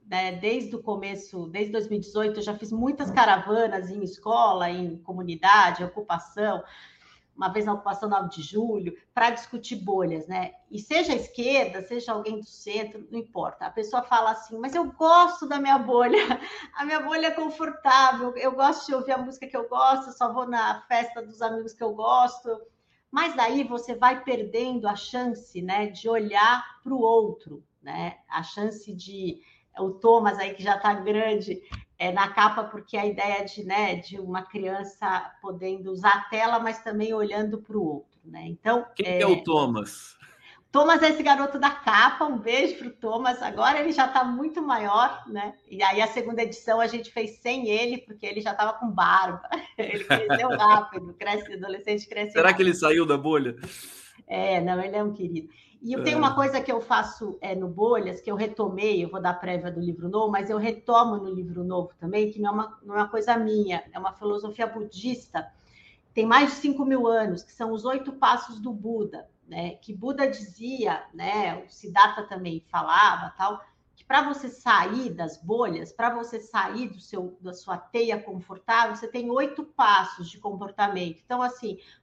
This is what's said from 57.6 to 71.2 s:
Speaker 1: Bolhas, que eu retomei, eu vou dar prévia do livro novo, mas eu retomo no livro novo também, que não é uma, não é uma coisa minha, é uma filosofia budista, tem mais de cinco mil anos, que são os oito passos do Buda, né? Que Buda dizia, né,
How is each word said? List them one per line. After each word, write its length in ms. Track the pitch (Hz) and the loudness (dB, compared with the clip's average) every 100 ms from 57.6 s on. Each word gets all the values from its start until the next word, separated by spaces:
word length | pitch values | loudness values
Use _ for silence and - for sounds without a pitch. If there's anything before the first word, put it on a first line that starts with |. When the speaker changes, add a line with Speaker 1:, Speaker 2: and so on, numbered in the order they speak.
| 180 | -6
Speaker 1:
Bolhas, 520 | 175 220 226 185 180 | 0 2 2 0 -8
que 100 | - | -6
eu 40 | 208 | -4
retomei, 680 | 220 214 196 185 214 190 | -4 -2 -4 -2 0 0
eu 60 | 170 | -2
vou 120 | 185 | -4
dar 140 | 175 180 | -4 -4
prévia 360 | 185 180 175 | -4 -4 -4
do 80 | 170 | -6
livro 300 | 175 165 175 | -6 -6 -4
novo, 220 | 208 220 | 0 0
mas 180 | 202 202 | 0 -2
eu 80 | 214 | -2
retomo 600 | 226 226 - 233 226 208 | -2 -4 4 6 6 2
no 120 | 190 | -4
livro 300 | 185 175 175 | -6 -6 -6
novo 280 | 180 180 180 - | -4 -4 -4 -8
também, 320 | 170 208 214 | -4 0 0
que 80 | 214 | 0
não 100 | 208 | -2
é 40 | |
uma, 260 | 214 214 - | -2 -4 -8
não 120 | 202 208 | -6 -2
é 20 | |
uma 80 | 208 | -2
coisa 300 | 226 208 233 | 0 2 2
minha, 460 | 214 214 196 170 - | 2 0 0 -4 -8
é 80 | 180 | -8
uma 140 | 190 | -8
filosofia 520 | - 208 208 208 214 226 | -6 -4 -4 -6 -6 -6
budista, 800 | 226 208 185 240 233 - 165 - _ _ _ - _ _ | -4 -10 -8 -6 -6 -8 -10 -10 _ _ _ -20 _ _
tem 120 | - 220 | 0 6
mais 240 | 254 285 | 6 6
de 40 | - | 2
cinco 260 | 294 269 | -2 0
mil 220 | 269 262 226 | 0 2 2
anos, 360 | 226 208 175 | 2 0 -4
que 80 | - | -10
são 200 | - 220 | -10 -6
os 140 | 220 240 | -4 -4
oito 260 | 277 277 | -4 -6
passos 460 | 269 392 247 - 220 | 0 2 2 -2 -10
do 140 | 233 | -10
Buda, 560 | 208 214 226 190 - - _ - | -8 -6 -4 -4 -8 -18 _ -16
né? 280 | 165 175 - | -8 -8 -10
Que 180 | - | -14
Buda 340 | 190 240 277 269 | -10 -6 0 0
dizia, 760 | 214 196 - 233 262 208 160 - | -2 -10 -14 -10 -4 -2 -2 -6
né, 500 | 165 | -8